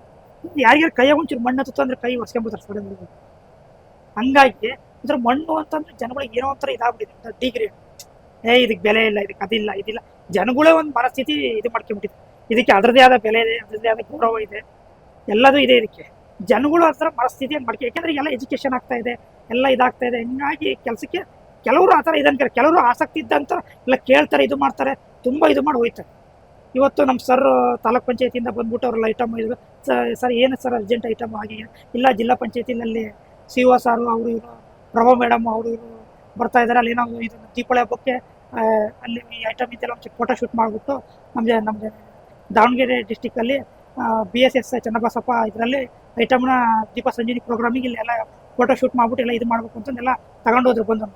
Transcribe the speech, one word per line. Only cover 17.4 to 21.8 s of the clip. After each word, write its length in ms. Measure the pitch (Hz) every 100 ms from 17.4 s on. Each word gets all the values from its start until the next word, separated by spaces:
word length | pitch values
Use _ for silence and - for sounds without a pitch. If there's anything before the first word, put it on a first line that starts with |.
| 262 302 240
ಮಾಡ್ಕೊ-, 180 | -
ಯಾಕೆಂದ್ರೆ 300 | 240 311 330
ಎಲ್ಲ 140 | 294 302
ಎಜುಕೇಷನ್ 400 | 247 262 254 277
ಆಗ್ತಾ 220 | 254 -
ಇದೆ, 160 | 240 233 240 _ _ -
ಎಲ್ಲ 160 | 233 269
ಇದಾಗ್ತಾ 400 | 254 254 - 247
ಇದೆ. 120 | 233
ಹಿಂಗಾಗಿ 560 | 233 262 285 311 311
ಕೆಲ್ಸಕ್ಕೆ 600 | - 247 220 302 359 - - - -
ಕೆಲವರು 280 | - 285